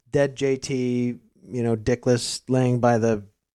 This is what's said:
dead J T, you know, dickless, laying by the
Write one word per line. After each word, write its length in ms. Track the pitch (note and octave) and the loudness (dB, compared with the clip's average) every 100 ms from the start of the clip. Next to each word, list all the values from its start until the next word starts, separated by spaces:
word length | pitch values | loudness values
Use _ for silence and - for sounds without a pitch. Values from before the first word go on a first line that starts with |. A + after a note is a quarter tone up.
| _ | _
dead 240 | C#3+ C#3+ B2+ | -2 -2 -2
J 200 | C3+ C3 | -2 -2
T, 600 | - C3 B2 B2 B2 A#2+ _ _ - | -4 -4 -2 -2 -4 -6 _ _ -10
you 140 | B2 | -4
know, 100 | A#2 | -2
dickless, 680 | A2+ G#2+ B2 B2+ A#2+ - - - | -2 0 0 2 2 0 -8 -2
laying 300 | B2+ B2+ B2 | 0 2 2
by 180 | A#2+ A#2 | 2 4
the 260 | A2+ G#2+ G2 _ _ | 2 0 -4 _ _